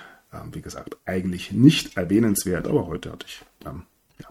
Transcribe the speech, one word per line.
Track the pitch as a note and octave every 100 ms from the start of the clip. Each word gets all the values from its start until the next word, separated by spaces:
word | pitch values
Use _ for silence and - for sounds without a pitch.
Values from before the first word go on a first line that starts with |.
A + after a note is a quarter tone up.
| - - _
Ähm, | - -
wie | -
gesagt, | - - - - -
eigentlich | F#2 F#2 F2+ -
nicht | G#2+ C#3 - - G2
erwähnenswert, | E2+ G2+ A2+ G2 F#2 E2 -
aber | C#3 D#2+
heute | E2 -
hatte | D#2 -
ich, | - - _ -
ähm, | F2 - _ _ -
ja, | -